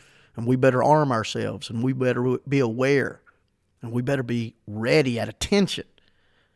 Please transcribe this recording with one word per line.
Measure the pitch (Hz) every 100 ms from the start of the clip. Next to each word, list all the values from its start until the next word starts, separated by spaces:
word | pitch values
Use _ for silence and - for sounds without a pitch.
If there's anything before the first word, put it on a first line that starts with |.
| _ _ _ -
And | 117
we | 127
better | 131 123
arm | 123 151 143
ourselves, | 113 107 117 107 104 -
and | 113
we | 131
better | 131 127 123 127 123 -
be | 139
aware, | 120 117 131 143 - - _ _ _ _ _ _
and | 117
we | 123
better | 123 139
be | 123 120 113 - -
ready | 107 117 156 131 117
at | 107
attention | - - 202 190 - - _ _ _ _ _ _